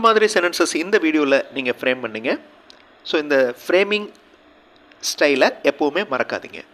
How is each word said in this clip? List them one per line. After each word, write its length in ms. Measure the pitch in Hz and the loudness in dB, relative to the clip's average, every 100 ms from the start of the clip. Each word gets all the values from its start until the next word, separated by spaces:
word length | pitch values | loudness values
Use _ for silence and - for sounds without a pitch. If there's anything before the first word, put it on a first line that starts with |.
| 226 | 4
மாதிரி 200 | 214 214 190 | 4 2 2
சென்டென்சஸ் 400 | 175 165 165 156 | 0 0 0 0
இந்த 140 | 170 208 160 | 0 0 2
வீடியோல 320 | 151 139 139 - 131 | 2 2 2 0 -6
நீங்க 140 | 127 120 | -6 -4
ஃப்ரேம் 240 | 131 127 120 | -2 -2 -6
பண்ணுங்க. 260 | 110 120 269 - - - - _ _ - | -6 -6 -6 -8 -20 -20 -20 _ _ -4
So, 60 | 165 147 | -4 0
இந்த 120 | 139 127 120 | 2 0 -2
ஃப்ரேமிங் 440 | - 175 202 208 208 - _ _ _ _ _ _ _ _ - | 0 0 2 -2 -6 -16 _ _ _ _ _ _ _ _ -10
ஸ்டைலை 380 | - 151 131 180 - 143 | 0 0 4 2 2 -2
எப்பவுமே 320 | 139 151 156 208 | 0 -2 -2 -4
மறக்காதீங்க. 480 | 127 - 107 - 80 - | -4 -4 -8 -10 -18 -20